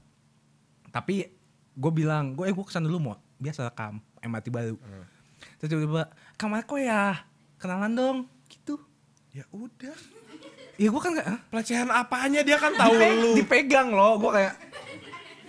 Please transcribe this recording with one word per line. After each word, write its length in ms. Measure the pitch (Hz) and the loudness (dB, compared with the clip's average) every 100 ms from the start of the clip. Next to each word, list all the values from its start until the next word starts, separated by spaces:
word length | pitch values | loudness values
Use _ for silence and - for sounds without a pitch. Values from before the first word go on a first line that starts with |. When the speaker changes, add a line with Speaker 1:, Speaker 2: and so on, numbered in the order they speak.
| _ _ _ _ _ _ _ _ _ | _ _ _ _ _ _ _ _ _
Speaker 1:
Tapi 400 | 120 147 196 175 _ _ _ _ | -8 -4 -4 -6 _ _ _ _
gue 200 | 135 147 | -6 -2
bilang, 400 | 160 156 151 135 | 0 0 -2 -4
"Gue, 120 | 135 185 | -4 -4
eh, 80 | |
gue 80 | 190 | -4
kesana 240 | 190 180 160 | -6 -4 -2
dulu, 140 | 175 | -2
mau." 120 | 135 104 _ - | -4 -8 _ -12
Biasa, 340 | 139 147 120 | -10 -8 -8
kam, 300 | - 107 107 - _ | -8 -10 -12 -16 _
M 120 | 120 | -10
R 100 | 113 | -8
T 80 | 120 | -6
baru. 260 | 120 117 113 | -6 -6 -8
Speaker 2:
Hmm. 300 | 110 95 90 _ _ _ - _ | -14 -20 -20 _ _ _ -20 _
Speaker 1:
Terus 120 | 156 | -6
tiba-tiba, 400 | 156 151 160 160 _ - | -4 -2 -4 -6 _ -20
"Kak 140 | - 214 | -10 -6
Marco 280 | 214 233 285 | -6 -6 -4
ya, 460 | 254 214 202 165 - _ _ _ | -2 0 0 -4 -10 _ _ _
kenalan 380 | 185 185 208 | -8 -4 -2
dong," 240 | 233 262 262 254 _ _ | 0 0 -2 -6 _ _
gitu. 340 | - - 294 - _ _ _ _ | -18 -12 -12 -12 _ _ _ _
Speaker 2:
Ya 160 | 139 - | -20 -18
udah. 440 | 208 240 - 254 320 - - - 302 - - - | -16 -18 -18 -20 -18 -20 -20 -20 -20 -20 -20 -14
Speaker 1:
Iya, 160 | - 214 | 0 2
gue 100 | 233 | 2
kan 120 | 359 | -2
nggak, 160 | 320 - | -2 -4
hah? 120 | 233 - | -6 -8
Speaker 2:
Pelecehan 420 | 226 220 240 247 | -8 -4 -2 0
apanya, 500 | 240 240 254 269 294 | 0 0 -2 0 2
dia 160 | 285 294 | 4 2
kan 160 | 302 | 2
tahu 200 | 302 226 | 4 6
Speaker 1:
Dipe-, 200 | 226 220 226 | 8 6 6
Speaker 2:
lu. 160 | 233 | 4
Speaker 1:
dipegang 560 | 226 - 240 277 269 254 | 4 4 4 4 4 4
loh, 280 | 202 208 220 | 6 6 6
gue 140 | 233 | 2
kayak, 200 | 208 190 - - - - - - - - - | 2 0 -2 -16 -18 -16 -18 -18 -20 -20 -20